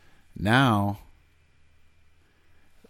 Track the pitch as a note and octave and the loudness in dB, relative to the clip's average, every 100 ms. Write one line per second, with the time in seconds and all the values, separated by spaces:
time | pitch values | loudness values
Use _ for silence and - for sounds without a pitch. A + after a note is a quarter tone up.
0 | - - - - G2 B2 C3+ G#2 G2+ G2+ | -20 -20 -20 -6 0 2 2 2 -2 -6
1 | - - _ _ _ _ - _ - _ | -14 -20 _ _ _ _ -20 _ -20 _
2 | - _ _ _ _ - - - - | -20 _ _ _ _ -20 -20 -20 -12